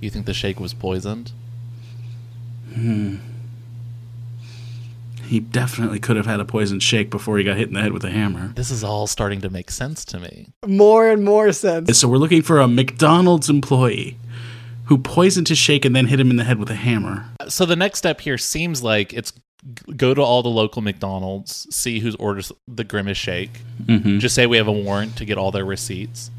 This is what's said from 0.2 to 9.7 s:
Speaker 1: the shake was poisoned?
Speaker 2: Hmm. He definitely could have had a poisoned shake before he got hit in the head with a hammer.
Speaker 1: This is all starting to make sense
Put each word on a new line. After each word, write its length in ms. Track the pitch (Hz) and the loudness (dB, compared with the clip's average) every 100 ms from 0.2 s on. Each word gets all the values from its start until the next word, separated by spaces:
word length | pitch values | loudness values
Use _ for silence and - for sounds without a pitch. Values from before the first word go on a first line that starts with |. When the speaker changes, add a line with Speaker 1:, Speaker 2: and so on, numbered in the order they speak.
| 101 | -6
Speaker 1:
the 80 | |
shake 260 | 95 101 95 | -4 -4 -6
was 120 | 90 | -8
poisoned? 600 | - 95 92 98 110 120 - - - - - - - - - - - - - - | -6 -4 -4 -4 -8 -10 -16 -16 -14 -14 -16 -16 -16 -14 -14 -16 -16 -14 -14 -10
Speaker 2:
Hmm. 440 | 117 117 107 101 98 - - - - - - - - - 120 117 - 120 117 - - - - - - | -4 0 0 -2 -6 -12 -14 -14 -16 -16 -16 -14 -14 -16 -16 -14 -14 -16 -16 -14 -14 -14 -16 -14 -14
He 160 | 120 120 | -2 -2
definitely 580 | 113 123 123 - 113 104 | -2 -2 -2 -2 -4 -4
could 180 | 120 107 | -2 0
have 100 | 107 | 0
had 120 | 104 | -2
a 60 | |
poisoned 400 | 104 110 101 98 | -2 -2 -2 0
shake 260 | - 117 107 | 0 0 0
before 280 | 104 - 104 | -4 -2 0
he 40 | |
got 140 | 98 98 | 2 0
hit 100 | 117 | -2
in 80 | |
the 60 | 98 | -2
head 100 | 104 | -2
with 140 | 92 | -2
a 60 | 90 | -4
hammer. 420 | 101 104 85 92 | -2 -2 -2 -6
Speaker 1:
This 160 | 120 123 | -6 -6
is 140 | 123 | -4
all 240 | 104 104 107 | -4 -4 -4
starting 320 | - 104 101 | -2 -2 -2
to 100 | 95 | -6
make 180 | 92 | -8
sense 360 | 90 | -10